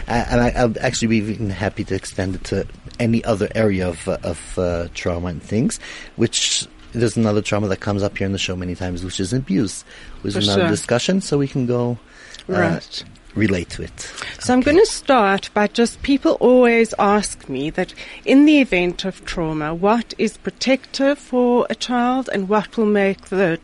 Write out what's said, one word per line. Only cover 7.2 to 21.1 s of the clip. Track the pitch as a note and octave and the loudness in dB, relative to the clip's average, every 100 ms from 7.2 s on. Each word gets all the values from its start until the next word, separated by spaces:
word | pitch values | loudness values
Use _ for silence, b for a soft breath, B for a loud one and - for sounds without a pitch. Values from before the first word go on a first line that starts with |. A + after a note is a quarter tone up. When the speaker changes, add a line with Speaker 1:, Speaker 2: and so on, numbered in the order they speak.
| A2 G#2 | 2 0
Speaker 1:
trauma | G2 G#2 G#2 | 0 -2 -2
that | F#2+ | -2
comes | - G2+ | -2 -2
up | G2+ - | -2 -2
here | F#2+ | -4
in | |
the | G2 | -4
show | - F#2 | -4 -6
many | F2+ | -6
times, | F2 F#2 F2 F#2 | -6 -6 -6 -8
which | - | -6
is | F#2 | -2
abuse, | B2 C3 F#3+ G2+ - - B B B | -2 -2 0 0 -4 -16 B B B
which | - G3 | -6 -2
is | G3+ | 0
Speaker 2:
For | |
Speaker 1:
another | G3 | 2
Speaker 2:
sure. | F3 | 2
Speaker 1:
discussion, | D#3+ - A#2+ - F#3+ | 0 0 0 0 -2
so | - C#3+ | 0 -2
we | C#3 | 0
can | C#3+ B2 | -2 0
go, | B2 A#2+ A#2+ - B B B - | 0 0 -4 -10 B B B -4
uh, | |
Speaker 2:
Right. | F#3+ E3+ E2 - - - - - - | 0 0 -2 -6 -14 -14 -20 -12 -2
Speaker 1:
relate | G#2+ F#2 E2+ | 0 0 -4
to | - | -10
it. | - - - - B B | -12 -12 -14 -12 B B
Speaker 2:
So | - | 0
I'm | B3 | 2
Speaker 1:
Okay. | C4 | 4
Speaker 2:
gonna | D#4+ G#4+ | 6 4
start | - - C4 G3+ G3 - | 2 2 4 4 2 0
by | - G#3 | 0 0
just, | - A#3 - | 2 0 0
people | - C#4 E4 - | 0 2 2 2
always | A#3+ B3+ A#3+ A#3 A3+ - | 6 6 6 4 2 2
ask | G3+ G#3 G3 - - | 2 2 0 -8 -8
me | C3 D3 | -4 -4
that | E3+ F3+ - B B - | -4 -6 -8 B B 4
in | C4+ D4 | 6 8
the | D4+ | 8
event | C4 F3+ F3 F3 G3 | 4 2 0 -2 -6
of | - | -8
trauma, | - - D#3+ D#3 D3+ E3+ | -8 -4 -2 -2 -4 0
what | G3+ A#3 A3 - | 2 2 0 -2
is | A3 - | -4 -2
protective | - - - C4+ - - C#4 | -10 -6 0 0 0 0 0